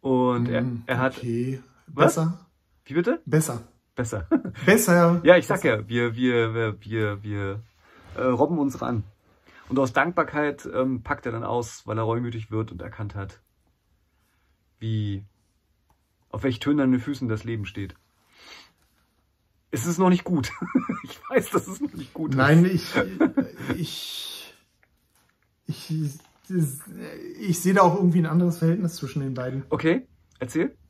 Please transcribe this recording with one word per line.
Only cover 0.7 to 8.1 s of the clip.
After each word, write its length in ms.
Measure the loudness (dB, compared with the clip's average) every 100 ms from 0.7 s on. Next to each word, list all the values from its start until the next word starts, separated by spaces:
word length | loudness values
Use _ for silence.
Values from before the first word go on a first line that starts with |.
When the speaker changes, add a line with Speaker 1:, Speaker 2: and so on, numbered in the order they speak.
| -6 -4
Speaker 1:
er 120 | 0
hat 180 | 0 -2
Speaker 2:
okay. 440 | -6 -4 -4 -6 -12 _ -14
Speaker 1:
Was? 280 | 2 2 4
Speaker 2:
Besser. 300 | -2 -2 -12 _ _ _
Speaker 1:
Wie 100 | -4
bitte? 280 | -2 0 -2 0
Speaker 2:
Besser. 420 | 0 0 -6 -12 _ _
Speaker 1:
Besser. 340 | -8 -6 -6 0 -2 -2
<laughs> 200 | -2 4
Speaker 2:
Besser. 540 | 6 6 6 6 6
Speaker 1:
Ja, 120 | 8 8
ich 100 | 6
sag 160 | 0
Speaker 2:
Besser. 180 | 2 0
Speaker 1:
ja, 80 | 0
wir, 260 | -2 0 0
wir, 380 | 2 2 2
wir, 260 | 0 -2 -4
wir, 420 | -6 -2 -2 -4
wir, 400 | -6 -6 -4 -6 -12 _ _ -20 -16